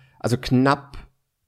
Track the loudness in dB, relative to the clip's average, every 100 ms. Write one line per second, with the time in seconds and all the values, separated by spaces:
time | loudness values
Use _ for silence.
0 | _ _ -4 -4 0 2 2 0 -4 -18
1 | -20 _ _ _